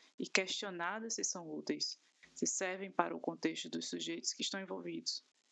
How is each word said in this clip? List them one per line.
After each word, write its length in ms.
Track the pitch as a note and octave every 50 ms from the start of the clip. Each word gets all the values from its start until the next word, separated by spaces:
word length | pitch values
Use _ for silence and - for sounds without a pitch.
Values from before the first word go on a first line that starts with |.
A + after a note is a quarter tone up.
| - - _ -
e 100 | - -
questionadas 880 | - F#3+ F#3+ F#3 - - A3 G3 F3+ E3+ E3+ F3+ G#3 A3 A3+ A3+ -
se 100 | G#3 F#3+
são 260 | - - F3+ E3 D#3
úteis, 500 | D3+ D3+ - - D3+ D3+ - - - - - - _ _ - - -
se 120 | - E3
servem 440 | - - - F#3+ F3+ F#3 F#3+ G3 F#3+
para 240 | - - E3+ E3+ E3+
o 60 | D#3+
contexto 480 | - F3 D#3+ D3+ - D#3+ D#3+ - - D#3+
dos 200 | E3 E3+ E3 -
sujeitos 440 | F3 E3+ D#3+ E3 E3+ E3+ - -
que 100 | - -
estão 180 | - - - G3
envolvidos, 640 | F#3+ F3+ F#3+ F#3 F3 F3 E3 E3 D#3+ - - - - _ _ _ _ _